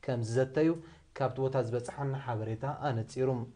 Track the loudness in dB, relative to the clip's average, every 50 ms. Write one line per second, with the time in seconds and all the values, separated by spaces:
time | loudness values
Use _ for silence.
0 | -2 -2 -2 0 0 0 2 2 2 2 4 4 4 4 4 2 -2 -14 -20 -20
1 | -20 -18 -4 -2 -2 -2 0 0 0 2 2 2 0 2 0 -2 -2 -4 -6 -4
2 | -2 -2 -2 -2 -2 -4 -2 -2 -2 -2 -4 -2 -2 -4 -4 -2 -2 0 0 0
3 | -2 -4 -2 0 2 2 2 0 -2 -6 -10